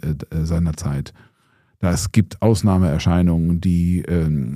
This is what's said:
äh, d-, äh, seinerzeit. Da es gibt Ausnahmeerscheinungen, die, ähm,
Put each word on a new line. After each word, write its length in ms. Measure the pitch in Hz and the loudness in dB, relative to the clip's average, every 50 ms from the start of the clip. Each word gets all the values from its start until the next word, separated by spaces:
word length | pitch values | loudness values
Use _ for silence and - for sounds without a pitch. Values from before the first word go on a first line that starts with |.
äh, 120 | - 78 78 | -4 -6 -6
d-, 120 | 69 76 - | -6 -8 -8
äh, 160 | - 82 78 | -6 -4 -2
seinerzeit. 680 | 78 85 85 85 82 78 - - 71 71 69 69 - - - - _ _ _ _ _ _ _ _ _ _ _ | -2 0 0 0 0 -2 -4 -4 -4 -4 -4 -6 -8 -12 -20 -20 _ _ _ _ _ _ _ _ _ _ _
Da 120 | - 92 | -2 0
es 200 | 87 85 - 98 | 0 0 -2 0
gibt 300 | - 110 104 - - - | 2 2 0 0 0 -2
Ausnahmeerscheinungen, 1200 | - 113 113 98 - 107 95 92 92 85 73 80 - 87 85 87 90 87 82 82 82 85 87 87 | 0 2 2 2 2 2 2 4 4 2 2 0 0 2 2 4 4 2 2 2 2 0 0 0
die, 440 | 87 95 87 87 85 87 90 90 - - | 0 0 2 2 2 2 0 -2 -2 -2
ähm, 480 | 87 85 80 80 76 71 65 58 67 | -2 0 0 0 0 -2 -2 -4 -6